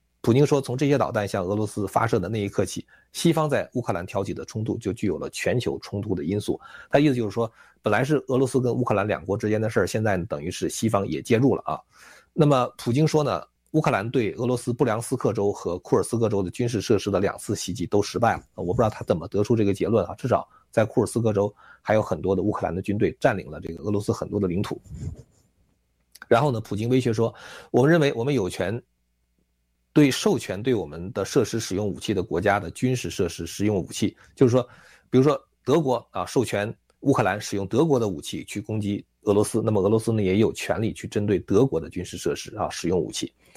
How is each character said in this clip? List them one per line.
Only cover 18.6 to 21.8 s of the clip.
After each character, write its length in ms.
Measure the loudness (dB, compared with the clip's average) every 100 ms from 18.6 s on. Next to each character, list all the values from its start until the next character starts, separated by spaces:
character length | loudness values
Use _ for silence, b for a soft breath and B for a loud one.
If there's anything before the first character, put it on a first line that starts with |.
| -4
不 40 | 0
知 60 |
道 60 | 0
他 160 | 0
怎 100 | -2
么 140 | -2 -2
得 160 | -2
出 100 | 2
这 80 | 2
个 120 | 2
结 140 | 0 0
论 180 | 0 0
啊， 80 |
至 120 | -4 0
少 220 | 0 0 b b
在 160 | 0 2
库 160 | 2
尔 40 | 0
斯 140 | 0
克 140 | 0
州 200 | 2 0 B B B